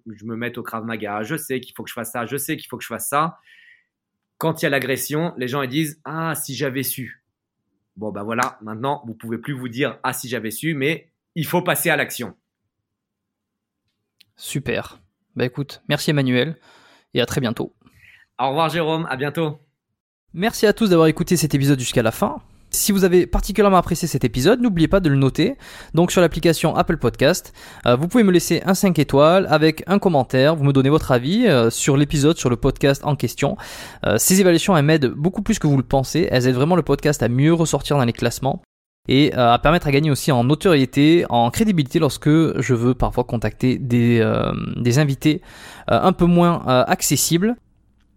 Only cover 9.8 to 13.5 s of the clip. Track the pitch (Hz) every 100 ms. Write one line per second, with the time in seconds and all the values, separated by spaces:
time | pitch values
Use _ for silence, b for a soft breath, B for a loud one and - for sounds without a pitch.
9.8 | 139 - 127 127 127 120 110 107 156 151
10.8 | 135 165 - _ _ - 151 175 175 147
11.8 | 170 151 123 - 110 - _ _ _ _
12.8 | _ _ _ _ _ _ _